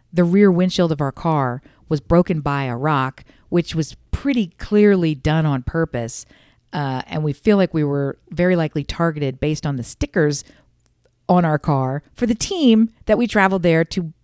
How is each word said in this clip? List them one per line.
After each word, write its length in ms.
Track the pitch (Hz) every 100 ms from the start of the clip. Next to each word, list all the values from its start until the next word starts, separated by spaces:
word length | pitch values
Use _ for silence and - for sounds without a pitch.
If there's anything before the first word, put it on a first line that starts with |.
| _
The 120 | 170
rear 260 | 175 190 202
windshield 420 | 175 185 - 170
of 80 | 151
our 120 | 139
car 480 | - 170 156 131 123 _ _ -
was 120 | 151
broken 400 | - 170 180 160
by 240 | 143 143
a 120 | 135 120
rock, 480 | 147 147 131 - - _ -
which 260 | 175 165
was 220 | 160 160 - -
pretty 340 | - 277 247 180 -
clearly 560 | - 208 208 190 165
done 300 | 147 156 160
on 180 | 156 135
purpose. 640 | 120 165 160 123 117 - - _ _ _ _
Uh, 300 | 151 139 131 -
and 160 | 165
we 80 | 151
feel 240 | 139 - 202
like 180 | 180
we 100 | 165
were 340 | 147 143 139 - -
very 240 | 147 180 180
likely 280 | 156 151
targeted 560 | 139 - 170 151 139 131
based 260 | 151 156 147
on 100 | 139
the 60 |
stickers 640 | 117 - - - 151 147 - _ _ _ _ _ _ _ -
on 160 | 180
our 140 | 170 151
car 440 | - 139 131 139 -
for 100 | - 233
the 80 | 226
team 520 | - 370 269 220 220 _ -
that 120 | 214
we 80 | 240
traveled 360 | 214 190 190
there 220 | 175 160
to. 280 | 165 - 165 -